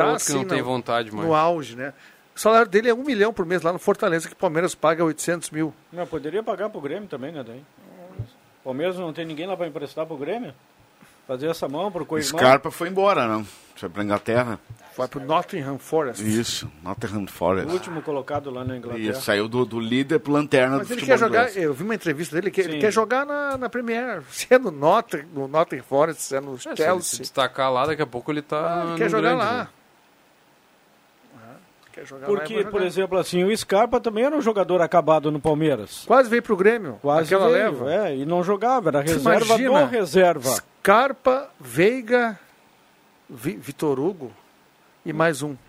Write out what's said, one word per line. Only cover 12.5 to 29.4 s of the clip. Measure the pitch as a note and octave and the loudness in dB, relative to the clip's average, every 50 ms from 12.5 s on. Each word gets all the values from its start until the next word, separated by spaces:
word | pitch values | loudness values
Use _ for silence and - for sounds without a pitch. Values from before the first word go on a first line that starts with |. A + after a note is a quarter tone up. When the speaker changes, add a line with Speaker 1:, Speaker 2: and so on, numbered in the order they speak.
| C3+ C#3 - D#3+ | 6 6 4 -2
Speaker 4:
foi | D#3 - E3+ F3 | -6 -6 -6 -4
embora, | F#3+ F#3+ G3 G3+ F#3+ D#3 B2 | 0 2 2 4 4 2 2
né? | A2+ A2 A2 G#2+ G2 - - - - _ | 0 0 -2 -4 -8 -14 -20 -20 -20 _
Foi | - - F#2 | -12 -12 -10
pra | E2 G2 G#2 | -6 -6 -2
Inglaterra. | G#2 G#2 G2+ - - A2 A#2+ B2+ A#2+ G#2+ F#2 - _ A2+ - - - - | 0 0 -2 0 0 0 0 0 0 -4 -10 -12 _ -20 -20 -20 -20 -8
Speaker 2:
Foi | - B2+ | -6 -6
pro | B2+ - D3 C3+ | -6 -6 -10 -4
Nottingham | C#3 D#3 F3 F3 - - F3+ C3+ C3+ C#3 B2+ | -2 -2 -2 -2 -2 -6 -8 -6 -6 -8 -10
Forest. | - - - D#3+ D3+ B2+ A2+ G#2 G#2 | -8 -2 -2 -2 0 -2 -4 -4 -2
Speaker 4:
Isso, | A2 G#2+ A2+ A#2 - - - - D2+ D2 D2+ E2 | 0 0 0 0 -2 -6 -8 -8 -12 -16 -14 -12
Nottingham | F2+ G2 - - A2 G2+ G#2+ G2 F2+ | -10 -10 -8 -8 -6 -6 -6 -6 -8
Forest. | - - F2+ E2+ F#2 F#2+ - D3+ | -6 -2 0 0 2 0 0 -4
Speaker 3:
O | F3 | -4
último | F#3 - F#3 E3+ D#3 C#3 | -6 -6 -8 -10 -10 -8
colocado | - D3 C#3 B2+ - D3 C#3+ C#3 C#3 | -6 -6 -6 -6 -6 -8 -8 -8 -8
lá | B2+ B2 B2+ | -10 -10 -8
na | B2+ B2+ B2 | -8 -10 -10
Inglaterra. | A#2 A#2+ A#2+ A2+ A2 G#2+ | -10 -10 -8 -6 -4 -4
Speaker 4:
Isso, | G2+ G2 | -4 -4
saiu | - - G#2 G2+ G#2+ | -2 0 0 0 0
do, | A2+ A2+ B2 B2+ | 0 0 0 0
do | G#2+ G#2+ A#2 | 0 -2 -6
líder | A2+ A2+ A#2+ C3 C3+ C3+ E3 D3+ | -4 -2 0 0 0 0 0 -2
pro | - C#3+ C#3+ | 0 0 0
lanterna | D3 D3+ C#3+ - C3+ B2+ B2+ C3+ C#3 | 0 0 2 4 4 4 4 2 -2
Speaker 2:
Mas | - - | -2 -4
Speaker 4:
do | B3 | -6
Speaker 2:
ele | A#3 - | -6 2
Speaker 4:
futebol | C4 C4 A#3 | 2 4 4
Speaker 2:
quer | A#3 | 4
jogar, | G#3+ F#3+ A3 A#3+ B3 | 2 2 2 2 2
Speaker 4:
inglês. | G3+ G3 F3 | 0 -2 -2
Speaker 2:
eu | D3+ C#3 | -2 -2
vi | B2+ F3 | -2 -4
uma | G#3+ A3+ | -6 -6
entrevista | F#3+ - E3+ C#3+ C#3 E3+ - D3 | -4 -2 -4 -4 -4 -4 -4 -4
dele, | E3 F#3 G3 | -4 -4 -2
que | D#3 F#3+ F#3 | -2 -2 -2
ele | E3+ D#3 | -2 0
Speaker 3:
Sim. | D3+ | 0
Speaker 2:
quer | E3+ G#3+ | 0 2
jogar | F#3+ A3 A3 G#3 B3 C4 C#4+ | 2 2 0 2 0 -2 -2
na, | C#4+ D4 D4 C#4+ C#4 C#4 C4 | -2 -4 -6 -4 -4 -4 -4
na | B3+ A3+ | -6 -6
Premier, | - A#3+ B3 A#3 A3+ A#3 B3 B3+ A3 E3+ C3+ - | -6 -6 -6 -4 -4 -4 -4 -6 -8 -10 -12 -14
se | - - - - B3 | -12 -12 2 4 6
é | B3+ | 6
no | B3+ G3+ D#3 | 6 2 -4
Notter-, | C#3 C#3 D#3 F#3+ A3+ A3+ - - D#3 C#3+ E3+ F3 | 2 4 4 4 4 2 0 -6 -8 -8 -8 -8
no | C#3+ C3+ | -6 -6
Nottingham | C3+ C#3+ D#3 E3+ - F3 C3+ A#2 | -2 0 0 0 0 -2 -8 -8
Forest, | - C3+ C#3 D3+ E3 D3+ - - | -2 2 2 2 2 0 -6 -8
se | - C3+ | -6 -6
é | C3+ | -6
no | C#3 C#3 C3+ | -6 -6 -10
Speaker 1:
É, | B2+ | -10
se | - D#4 | -10 -10
ele | D4+ | -4
Speaker 2:
Chelsea. | - D#3 D#3+ F#3 F3+ E3+ | 0 2 2 2 0 -2
Speaker 1:
se | - - A#2+ | -6 -8 -8
destacar | C3 - - C#3+ C3 A#2+ - - C3+ C3+ C3 | -10 -6 -2 0 0 0 0 0 0 0 2
lá, | B2 C3+ | 2 0
daqui | D3+ D#3+ D3+ D3+ | 0 0 -2 -4
a | |
pouco | B2+ A#2 A#2+ A#2+ - D3+ | -4 -4 -8 -6 -4 -6
ele | D3+ D3 | -6 -4
tá | - D#3 D3+ D#3+ E3 E3+ F3 E3 | -4 -4 -4 -2 -2 -2 -2 -4
Speaker 2:
Ah, | E3+ | -4
ele | E3+ E3 | -2 -2
quer | - | -2
Speaker 1:
no | - | 0
Speaker 2:
jogar | - - G3+ A3+ B3+ | 0 2 2 2 2
Speaker 1:
grande, | - | 0